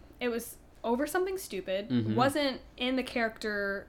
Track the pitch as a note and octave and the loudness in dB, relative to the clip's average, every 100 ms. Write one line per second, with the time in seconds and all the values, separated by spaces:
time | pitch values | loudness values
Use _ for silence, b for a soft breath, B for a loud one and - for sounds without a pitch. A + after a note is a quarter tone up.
0 | - - B3 A#3 A#3 - - - A3 A#3+ | -14 -6 -2 -2 -4 -12 -20 -6 -2 0
1 | D4 F#4 F#4 F#4+ - F#3+ F3+ F#3+ G3+ B2 | 2 2 0 -2 -6 -6 -2 -4 0 2
2 | A2 G#2+ C4+ D4 C#4+ B3+ - - B3 C4 | 2 4 4 4 2 0 -8 -4 0 0
3 | B3+ B3 A3+ A3+ G#3+ G#3 G3+ G3 | 0 0 -2 -2 -4 -2 -2 -4